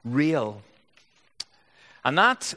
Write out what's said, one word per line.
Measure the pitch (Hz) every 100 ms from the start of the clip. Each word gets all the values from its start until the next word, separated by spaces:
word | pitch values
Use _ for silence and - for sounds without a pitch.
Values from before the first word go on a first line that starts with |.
real. | 117 123 156 156 110 104 - _ _ _ _ _ _ - - _ _ _ - -
And | 123 156
that | 226 254 -